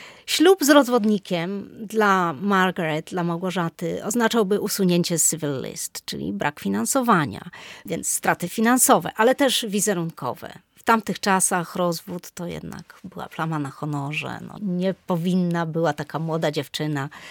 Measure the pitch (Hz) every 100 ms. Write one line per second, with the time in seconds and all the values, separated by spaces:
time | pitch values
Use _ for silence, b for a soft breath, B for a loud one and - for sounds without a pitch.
0 | B B B - 330 381 277 294 240 247
1 | 214 208 - 175 170 202 - - 214 220
2 | 208 190 175 131 202 196 185 180 160 151
3 | - 185 170 170 185 180 165 - 170 175
4 | 190 240 226 233 190 202 202 - 185 175
5 | 165 165 - 156 147 135 - - - -
6 | - - 156 202 147 - 196 202 226 269
7 | 240 190 135 - - B B B - 170
8 | - - - 165 175 - 226 254 - 208
9 | 170 - 226 262 277 - 220 202 196 180
10 | 165 - 127 - - - _ _ - 226
11 | - 185 208 190 - 185 170 185 175 165
12 | - 180 - - 175 156 165 - - -
13 | 180 - 131 - 160 156 139 - 151 143
14 | 139 151 135 117 - - 208 180 185 180
15 | - 175 180 185 175 170 165 165 165 147
16 | 151 151 160 160 160 147 139 - 151 147
17 | 139 B B